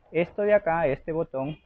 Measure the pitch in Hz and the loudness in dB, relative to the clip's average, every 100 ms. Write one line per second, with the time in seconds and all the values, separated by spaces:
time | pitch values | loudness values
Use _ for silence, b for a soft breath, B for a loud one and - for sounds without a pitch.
0 | _ 165 170 - 208 208 202 165 156 131 | _ -2 -2 0 2 2 2 0 0 -2
1 | - 160 165 135 139 156 | -4 -4 -4 -4 -6 -8